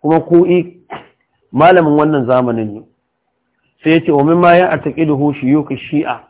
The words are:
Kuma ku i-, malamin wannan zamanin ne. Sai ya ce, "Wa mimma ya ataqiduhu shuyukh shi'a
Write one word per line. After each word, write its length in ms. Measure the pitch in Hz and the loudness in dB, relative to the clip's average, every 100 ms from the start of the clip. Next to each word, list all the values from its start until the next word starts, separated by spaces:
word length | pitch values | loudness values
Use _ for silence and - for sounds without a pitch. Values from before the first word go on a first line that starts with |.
Kuma 180 | 151 160 | 0 -2
ku 240 | 160 170 175 | 2 2 4
i-, 360 | 175 170 - _ - - _ _ _ _ | 0 -2 -14 _ -18 -18 _ _ _ _
malamin 420 | 123 165 180 160 147 | 2 4 4 2 0
wannan 300 | 151 151 120 | 0 -2 0
zamanin 480 | 127 123 117 110 | 0 0 -4 -6
ne. 80 | 104 113 _ _ _ _ _ _ _ _ _ | -10 -18 _ _ _ _ _ _ _ _ _
Sai 80 | 156 | 0
ya 80 | 165 | 0
ce, 60 | 165 | 2
"Wa 100 | 147 | 0
mimma 320 | 143 170 175 170 | 2 2 4 4
ya 120 | 180 | 2
ataqiduhu 640 | 151 151 135 160 139 147 | -2 -6 -4 -2 0 -2
shuyukh 380 | 143 127 151 147 131 | -2 -2 -2 -2 -10
shi'a 420 | - 147 156 120 _ | -6 -6 -4 -10 _